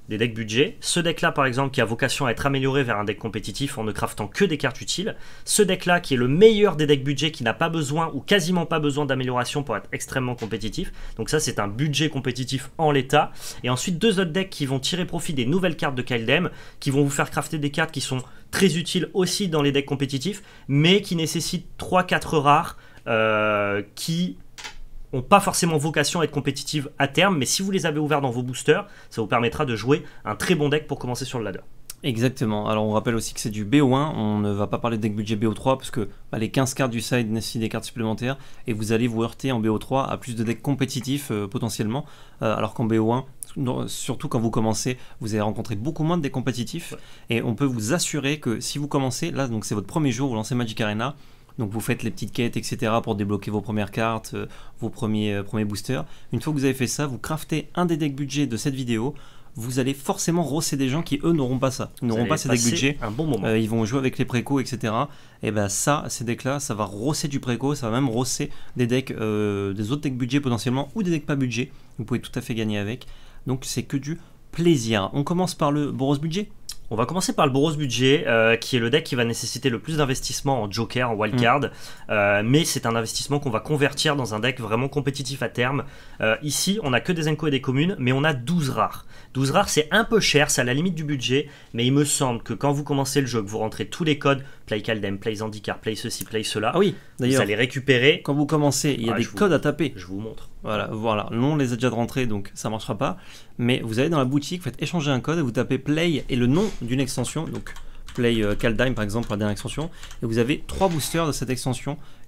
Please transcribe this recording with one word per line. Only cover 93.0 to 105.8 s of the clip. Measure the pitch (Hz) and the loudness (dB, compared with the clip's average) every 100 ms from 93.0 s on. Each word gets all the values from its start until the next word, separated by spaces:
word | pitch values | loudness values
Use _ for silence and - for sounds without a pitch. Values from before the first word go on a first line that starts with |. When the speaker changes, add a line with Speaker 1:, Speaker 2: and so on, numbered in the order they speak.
| 135 143 | 2 2
Speaker 1:
le | 127 | 2
jeu, | 113 | 0
que | 98 | -2
vous | 107 | -2
rentrez | 110 - 101 | -4 -4 -6
tous | - | -2
les | 160 143 | 0 2
codes, | 139 135 135 - - | 2 2 -2 -12 -4
play | 107 | -4
Kaldheim, | 110 110 98 98 | -2 -2 -2 -4
play | 113 104 | -4 -4
Zendikar, | 110 107 101 92 | -4 -6 -6 -6
play | 110 107 | -4 -4
ceci, | 113 - | -6 -6
play | - 110 | -4 -4
cela. | 107 107 110 | -2 0 2
Speaker 2:
Ah | 156 | 4
oui, | 202 - - - | 2 2 -10 -2
Speaker 1:
Vous | 127 | 2
Speaker 2:
d'ailleurs, | 131 | 4
Speaker 1:
allez | 101 104 | 2 2
récupérer. | 127 135 123 123 135 175 | 0 0 4 6 6 4
Speaker 2:
quand | - | 0
vous | 143 147 | 0 2
commencez, | 156 147 139 151 131 | 4 2 2 0 0
il | 113 | 0
y | |
a | |
Speaker 1:
Ah, | 104 | 0
Speaker 2:
des | |
Speaker 1:
je | 117 | 0
vous | - | 2
Speaker 2:
codes | 202 | 4
à | 151 | 4
taper. | - - 147 - | 2 0 -2 -4
Speaker 1:
je | 87 | -10
vous | 95 | -8
montre. | 110 - - - | -8 -10 -12 -10
Speaker 2:
Voilà, | 110 107 101 | -4 -2 -2
voilà. | 110 113 104 - | -2 0 0 0
Nous, | 113 131 | 2 2
on | 156 | 2
les | 127 | 2
a | 120 | 2
déjà | 127 | 0
de | 113 | 0
rentrée, | 117 135 123 | 0 0 0
donc | 104 101 | 0 -4
ça | - 117 | -6 -4
marchera | 110 - 101 | -4 -4 -2
pas. | 143 180 - - - - | -2 -4 -10 -18 -14 -2
Mais | 120 127 | 0 0
vous | 113 110 | 0 2
allez | 151 | 2
dans | 156 | 4
la | 127 | 2
boutique, | 143 - 180 | 2 0 -6
vous | 147 | -6
faites | - | -6
échanger | 156 175 147 | -4 -2 0
un | 127 | 0
code | 131 165 | 0 0
et | |
vous | 131 | 0
tapez | 127 117 | 0 0
play | 131 | 0